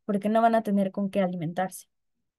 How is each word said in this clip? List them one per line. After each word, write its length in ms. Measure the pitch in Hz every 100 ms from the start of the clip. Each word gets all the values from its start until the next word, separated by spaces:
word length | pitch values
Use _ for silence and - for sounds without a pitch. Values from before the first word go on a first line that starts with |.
| -
porque 240 | 202 208
no 120 | 220
van 140 | 233 226
a 80 |
tener 280 | 220 196 196
con 180 | 202 196
qué 120 | 202
alimentarse. 680 | 185 180 165 175 185 - - _ _ _ _